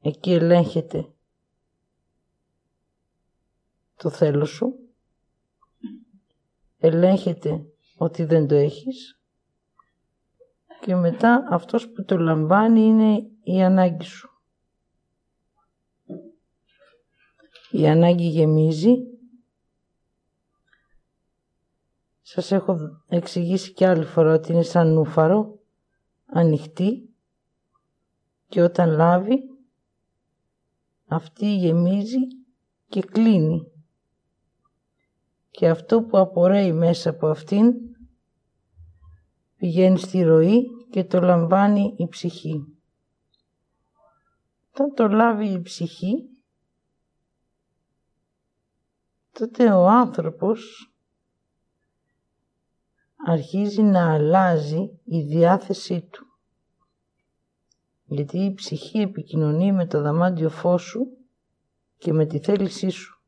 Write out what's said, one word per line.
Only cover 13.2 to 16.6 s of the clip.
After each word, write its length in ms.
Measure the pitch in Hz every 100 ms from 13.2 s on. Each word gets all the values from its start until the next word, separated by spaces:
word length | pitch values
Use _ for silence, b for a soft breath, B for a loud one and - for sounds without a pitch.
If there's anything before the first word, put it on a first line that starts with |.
| - _
η 200 | - 185
ανάγκη 420 | 185 190 180 160 -
σου. 240 | - - _ _ _ _ _ _ _ _ _ _ _ _ 831 _ _ _ _ _ - 349 320 _ _